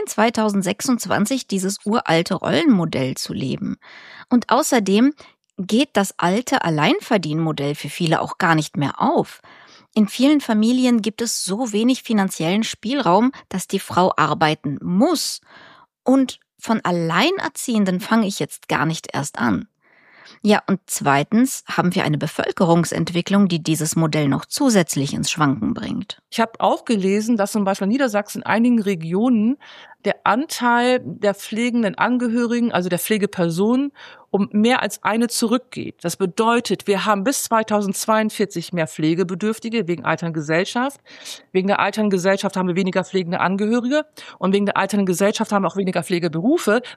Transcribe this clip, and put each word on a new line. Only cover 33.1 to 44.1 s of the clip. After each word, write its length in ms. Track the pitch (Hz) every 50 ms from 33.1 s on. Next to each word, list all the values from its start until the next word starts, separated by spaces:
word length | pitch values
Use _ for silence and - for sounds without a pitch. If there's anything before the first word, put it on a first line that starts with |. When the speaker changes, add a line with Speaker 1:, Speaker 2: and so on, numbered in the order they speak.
| 220 208 196 202 - - 170 170 160 170 202 220 247 262 285 285 - - - - - - - _
Speaker 2:
um 180 | - 196 202 -
mehr 300 | - 208 214 240 254 -
als 200 | - 214 - - -
eine 260 | 185 214 226 240 226
zurückgeht. 680 | - - 240 214 233 - - - - - - - - _
Das 160 | - 170 - -
bedeutet, 720 | 196 180 - - 220 226 233 247 240 - 196 - - -
wir 180 | 202 190 175
haben 180 | 214 208 196 190
bis 200 | 269 285 - -
zweitausendzweiundvierzig 1300 | - 226 220 220 - 214 208 208 190 - - - - 220 220 220 214 - - 202 190 - 175 165 - 180
mehr 140 | 170 160 -
Pflegebedürftige 1000 | - - 156 156 165 139 - 170 190 170 214 214 220 - - 233 226 233 190 160
wegen 160 | 175 160 -
alternder 300 | 156 160 - 175 165 156
Gesellschaft. 640 | 160 147 147 156 170 196 - - 240 254 277 - - _ - - - - - - - - _ -
Wegen 140 | 185 185 196
der 120 | 202 -
alternden 300 | 160 202 202 214 214 208
Gesellschaft 480 | 190 180 170 196 196 190 - 190 - 190
haben 100 | 185 180
wir 80 | 170
weniger 300 | 185 190 185 175 190 180
pflegende 340 | - - 190 185 170 180 -
Angehörige 640 | - 175 196 196 214 208 233 247 233 247 285 302 302 _